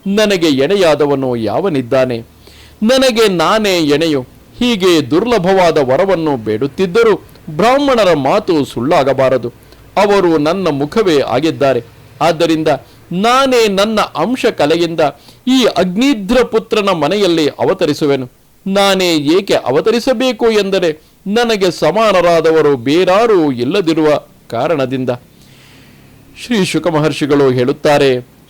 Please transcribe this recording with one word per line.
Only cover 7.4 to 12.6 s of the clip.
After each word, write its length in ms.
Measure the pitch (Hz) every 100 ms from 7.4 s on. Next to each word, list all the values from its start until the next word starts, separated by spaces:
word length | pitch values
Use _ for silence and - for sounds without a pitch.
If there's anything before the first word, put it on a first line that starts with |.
| -
ಬ್ರಾಹ್ಮಣರ 600 | 156 214 269 285 247 190
ಮಾತು 520 | 156 131 190 214 165
ಸುಳ್ಳಾಗಬಾರದು. 880 | 131 - 127 170 135 131 131 131 113 - - - - -
ಅವರು 420 | 202 202 175 160
ನನ್ನ 300 | 151 190 180
ಮುಖವೇ 520 | 143 147 226 196 147
ಆಗಿದ್ದಾರೆ. 640 | 113 123 160 127 139 123 - - - -
ಆದ್ದರಿಂದ 480 | 156 160 165 156